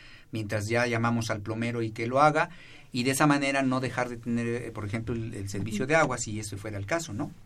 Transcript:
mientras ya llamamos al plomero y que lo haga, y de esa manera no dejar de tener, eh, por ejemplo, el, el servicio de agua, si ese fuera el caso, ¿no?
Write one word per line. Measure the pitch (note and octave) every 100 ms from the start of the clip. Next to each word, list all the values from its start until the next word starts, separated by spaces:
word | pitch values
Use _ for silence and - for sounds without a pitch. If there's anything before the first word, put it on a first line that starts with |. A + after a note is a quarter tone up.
| - - -
mientras | A2+ G2+ G#2+ G2+
ya | A#2 A#2+
llamamos | A2+ A#2 A#2 A2+
al | G#2
plomero | G2+ A2 A#2 A#2
y | A2+
que | A2 A2+
lo | C3
haga, | D3+ D3+ E3+ - - - -
y | B2+ B2+
de |
esa | C3+ D3+
manera | C#3+ C#3 C#3
no | C3 C3
dejar | B2+ B2+ B2
de | A#2
tener, | A#2+ A#2 A#2
eh, | A#2+ A#2+
por | A2 G#2
ejemplo, | A2+ A#2 A#2
el, | A#2
el | A#2 G2
servicio | G#2 A2 G#2+ C3
de | D#3+
agua, | D3 B2
si | - G#2
ese | G#2 G2+
fuera | A2 G2+
el | G2+
caso, | E3 C3 G#2
¿no? | D#3+ -